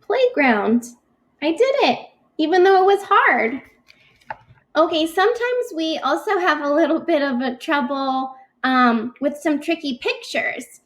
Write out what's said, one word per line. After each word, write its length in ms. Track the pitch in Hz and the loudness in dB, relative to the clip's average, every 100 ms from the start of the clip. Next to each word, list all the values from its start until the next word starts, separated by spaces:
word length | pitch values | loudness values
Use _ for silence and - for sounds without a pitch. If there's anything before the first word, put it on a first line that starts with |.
Playground. 840 | _ 427 494 494 277 214 202 233 233 - _ _ _ _ | _ 0 0 2 2 2 2 0 -2 -20 _ _ _ _
I 80 | 294 | -4
did 100 | 339 | 0
it, 380 | 523 539 349 - - _ _ - | 0 2 0 0 -6 _ _ -4
even 240 | 311 359 | 0 4
though 180 | 370 381 | 6 6
it 40 | 381 | 6
was 200 | 392 - | 2 4
hard. 560 | 403 523 254 226 262 - _ _ _ _ _ _ - _ - _ - | 2 4 2 -2 -6 -14 _ _ _ _ _ _ -18 _ -20 _ 0
Okay, 300 | 330 330 320 | 2 2 -2
sometimes 600 | 381 392 480 480 494 466 | 2 2 2 -2 -2 -4
we 240 | 320 320 320 | -4 -4 -4
also 400 | 262 320 427 392 | -2 -2 -2 -2
have 240 | 359 302 | 0 0
a 120 | 285 | 0
little 260 | 294 311 320 | 0 2 0
bit 220 | - 320 | 0 -2
of 180 | 277 240 | 0 -2
a 160 | 262 254 | -4 -6
trouble, 800 | - 294 247 277 269 262 262 - - _ | -4 -2 -2 -4 -4 -4 -6 -12 -20 _
um, 500 | 254 254 247 226 220 - | -2 2 4 2 -4 -4
with 160 | 285 294 | -6 -4
some 240 | 330 294 | -2 -2
tricky 380 | 294 330 294 247 | -2 -4 -4 -6
pictures. 840 | 440 508 - - - - 254 - | -6 -6 -6 -6 -6 -8 -14 -20